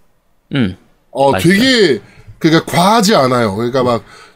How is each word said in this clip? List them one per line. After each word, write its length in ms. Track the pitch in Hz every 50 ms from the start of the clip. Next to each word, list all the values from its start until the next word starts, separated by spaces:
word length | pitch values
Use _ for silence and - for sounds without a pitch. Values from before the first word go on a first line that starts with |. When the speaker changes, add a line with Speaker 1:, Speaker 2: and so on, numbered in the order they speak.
| _ _ _ _ _ _ _ _ _ _ -
Speaker 1:
음. 220 | 143 120 92 92 - _ _ _ _ _ _
Speaker 2:
어, 220 | - 131 135 139 131
Speaker 1:
맛있어요. 200 | 92 92 165 196 196
Speaker 2:
되게, 420 | 247 269 262 233 208 165 127 101 - - - - - - - -
그러니까 260 | - 165 156 165 - -
과하지 440 | - 165 175 196 220 233 208 185 226
않아요. 400 | 170 135 127 127 123 117 107 95
그러니까 260 | 104 113 120 117 131 127
막 220 | 123 120 110 - - - - - - _